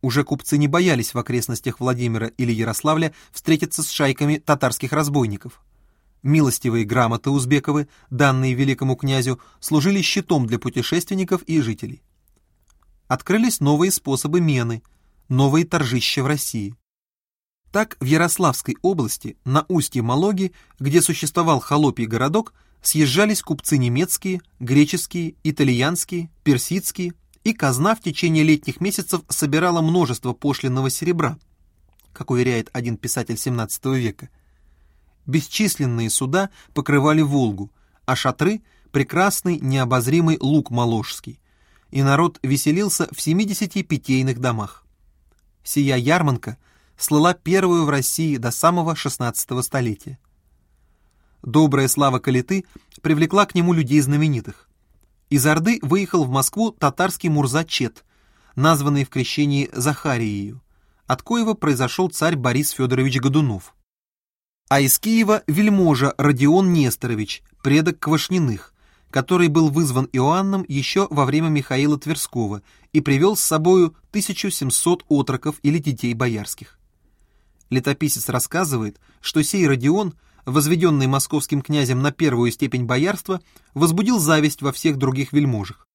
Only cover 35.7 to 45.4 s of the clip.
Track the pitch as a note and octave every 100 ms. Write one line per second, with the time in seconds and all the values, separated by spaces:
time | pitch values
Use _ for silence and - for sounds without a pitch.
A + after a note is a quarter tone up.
35.7 | - C3+ A#2 A2+ - C3 E3+ G3 _ -
36.7 | - - C#3+ C#3+ D#3 D3 C#3+ A#2+ G2 G2+
37.7 | _ _ _ - C3 C3+ B2 E3 G#3+ _
38.7 | _ _ C#3 C3+ D#3+ G3 F#3+ F#3 E3+ C3
39.7 | C3+ B2+ B2+ A#2+ D#3+ E3 D#3+ C3+ D3+ D3
40.7 | A#2+ A#2+ A2+ G2+ - - - _ _ _
41.7 | _ _ C#3 C#3 C#3 E3+ - C3+ C#3 -
42.7 | D#3+ G#3 - - - - E3+ G#3 G3 G3
43.7 | - - C3+ - C3 C3 A#2+ B2+ A2+ G2+
44.7 | - _ _ _ _ _ _